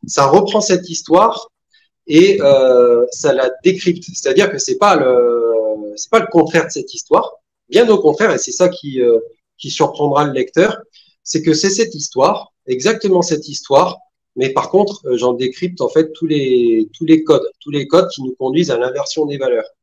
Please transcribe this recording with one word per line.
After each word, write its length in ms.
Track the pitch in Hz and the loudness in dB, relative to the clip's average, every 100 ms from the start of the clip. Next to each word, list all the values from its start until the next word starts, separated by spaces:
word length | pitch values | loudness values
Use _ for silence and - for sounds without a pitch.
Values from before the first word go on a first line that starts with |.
| - | -8
Ça 180 | - 139 | -2 4
reprend 340 | 165 202 214 | 4 2 -2
cette 300 | 208 180 - | 0 -2 -2
histoire 600 | - - 170 220 - - _ _ _ _ _ - | -12 0 2 2 -2 -14 _ _ _ _ _ 2
et, 360 | 151 190 190 | 4 4 4
euh, 640 | 139 135 131 123 120 120 123 | 4 4 4 4 4 4 0
ça 200 | - 151 | -2 -2
la 180 | 131 127 - | 0 -2 0
décrypte. 400 | 180 185 180 165 - | 0 0 -2 -4 -8
C'est-à-dire 380 | - 139 127 208 | -6 0 2 0
que 60 | - | -2
c'est 200 | - 127 | -6 0
pas 200 | 208 165 | 2 2
le, 960 | 131 123 120 120 117 113 110 107 104 107 | 2 2 2 0 0 0 -2 -6 -10 -14
c'est 160 | - | 0
pas 80 | 226 | 0
le 80 | - | 2
contraire 360 | 170 156 170 165 | 2 2 0 -2
de 60 | |
cette 220 | 147 - | -8 -10
histoire. 440 | 117 - 165 - - _ _ _ | -14 0 0 0 -12 _ _ _
Bien 180 | 151 233 | 2 4
au 80 | 202 | 4
contraire, 360 | - - 190 | 2 2 0
et 40 | 139 | 0
c'est 140 | - | -4
ça 160 | - 180 | 0 0
qui, 340 | 180 143 131 | 0 -10 -2
euh, 180 | 120 113 - _ _ _ | 2 2 0 _ _ _
qui 140 | - | -14
surprendra 540 | - 143 - 147 143 147 | -2 -2 0 -2 0 -2
le 80 | |
lecteur, 480 | 131 127 - 208 - - _ _ _ | -2 -2 0 0 0 -14 _ _ _
c'est 180 | - 160 | -6 -4
que 120 | 156 | 0
c'est 160 | 156 196 | 0 0
cette 260 | 196 226 151 | -2 -4 -6
histoire, 560 | - 127 147 214 - _ - | -8 0 0 0 -8 _ -8
exactement 540 | 127 160 220 202 185 | -4 -2 -2 0 0
cette 260 | 170 156 151 | 0 -4 -6
histoire, 520 | 143 - 139 175 - _ _ _ - | -14 0 2 2 -4 _ _ _ -6
mais 160 | 135 | -4
par 180 | 135 117 | -2 0
contre, 320 | 190 202 - 135 | 0 0 -4 -4
euh, 100 | 123 | -2
j'en 160 | 123 | 0
décrypte, 480 | 120 127 - 180 180 | -2 -6 -6 -10 -4
en 80 | - | -2
fait, 240 | 156 156 | 0 -2
tous 140 | - 160 | -4 -4
les, 640 | 151 131 127 117 113 110 | -2 0 2 2 0 -2
tous 120 | _ 160 | _ 2
les 180 | 160 | 2
codes, 260 | 156 143 - _ | 4 0 0 _
tous 100 | 151 | -8
les 160 | 143 139 | -8 0
codes 220 | 160 175 | 0 0
qui 120 | - | -6
nous 140 | 131 127 | -12 -6
conduisent 360 | 131 147 160 | -4 -2 -2
à 60 | 120 | -2
l'inversion 480 | 127 135 139 - 147 | -4 -4 -8 -4 -6
des 120 | 143 | -4
valeurs. 320 | 135 120 110 _ | -2 -2 -4 _